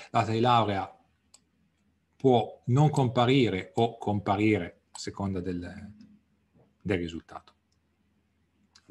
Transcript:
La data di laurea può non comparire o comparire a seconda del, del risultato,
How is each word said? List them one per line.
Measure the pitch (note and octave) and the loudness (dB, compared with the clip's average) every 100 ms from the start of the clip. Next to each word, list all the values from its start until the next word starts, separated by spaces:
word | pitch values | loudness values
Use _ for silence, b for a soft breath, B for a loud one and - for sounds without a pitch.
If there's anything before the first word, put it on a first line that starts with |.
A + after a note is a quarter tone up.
| B | B
La | A#2+ | -2
data | G#2+ | 0
di | A2+ | 0
laurea | B2 A#2+ G#2 G2 F#2+ - _ _ _ _ _ _ _ _ _ _ _ _ | 2 4 2 -2 -6 -12 _ _ _ _ _ _ _ _ _ _ _ _
può | C3+ B2 A2 - - | 2 4 2 -6 0
non | B2+ D3+ | 2 4
comparire | D3 B2+ B2 A#2+ C#3 A2 F#2 F#2 - | 2 0 2 2 4 2 0 -4 0
o | A#2 - | -2 -2
comparire | - G#2 G#2+ G2+ A2 G#2 E2+ - _ | -4 -4 -2 0 2 2 -2 -12 _
a | - | -16
seconda | - - G2 F#2+ | -14 -8 -6 -6
del, | F#2 F2+ F2 F2+ - - - - _ _ _ _ _ _ | -6 -8 -10 -14 -18 -20 -20 -20 _ _ _ _ _ _
del | - F#2 | -4 -4
risultato, | E2+ E2 - - - _ _ _ _ _ _ _ _ _ _ _ _ _ - | -4 -10 -14 -18 -20 _ _ _ _ _ _ _ _ _ _ _ _ _ -20